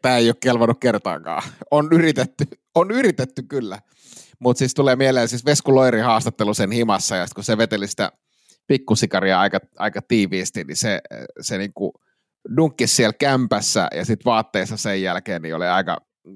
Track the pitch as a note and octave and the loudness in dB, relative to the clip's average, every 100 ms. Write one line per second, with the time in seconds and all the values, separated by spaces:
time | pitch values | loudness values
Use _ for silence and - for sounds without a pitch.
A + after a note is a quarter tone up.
0 | B2+ B2 A#2 A2 B2+ A#2+ A#2 A2+ B2 G#2+ | 0 2 2 2 0 2 2 2 0 0
1 | F#2+ D2+ E2 D#2+ - - - D3 D3+ E3+ | -2 -6 -6 -8 -8 -12 -2 0 4 4
2 | D#3+ C3 B2+ - D3+ - _ E3 F#3+ A#3+ | 4 2 -2 -4 -8 -8 _ 0 0 2
3 | A#3 C#3+ B2+ - C#3 C#3 G#2+ G#2 _ _ | 0 0 -4 -8 -10 -8 -8 -10 _ _
4 | - - - - B2 B2 B2+ - C#3 B2+ | -20 -20 -20 -2 0 2 0 2 2 4
5 | C3+ B2+ A#2 A#2+ C#3 C#3+ - C3 B2+ A2 | 4 2 0 -2 0 2 4 4 6 4
6 | A#2+ A2+ B2+ - G#2 G#2 G2 A#2 A2+ F#2+ | 2 2 0 -2 -2 -2 -2 0 0 0
7 | - F#2 F2 - G2 A2 A2 G#2 G2+ - | -2 -4 -6 -6 -2 0 0 -2 -6 -4
8 | G2+ - _ _ _ _ - C3+ - G#2+ | -6 -8 _ _ _ _ -2 0 0 0
9 | A2 F#2+ F#2+ F#2 G2 F#2+ - - G#2 F2+ | 0 0 2 2 2 0 -6 -8 -6 -6
10 | - A2+ F#2+ F#2 F2+ - C#2 E2+ A2+ F#2+ | -2 0 0 -2 -6 -8 -8 -6 -4 -4
11 | - A1+ - - - F#2+ G2+ F2+ F#2+ - | -8 -16 -18 -14 -8 -6 -8 -6 -6 -8
12 | _ _ _ _ - B2 D#3+ - A2+ - | _ _ _ _ -6 0 0 0 0 2
13 | A2 - C#3+ C3 A#2 G#2 - G#2+ E2 - | 2 2 0 2 0 -2 -2 0 -2 -2
14 | G#2 G#2+ B2 A2+ - G2+ G2+ A2 G#2+ G2 | -4 -2 0 0 0 -4 -4 -6 -4 -4
15 | F#2 F2+ - F2 D#2+ D#2+ F2+ F#2 F2 E2 | -2 -4 -6 -8 -6 -4 0 0 0 -4
16 | _ _ - | _ _ -20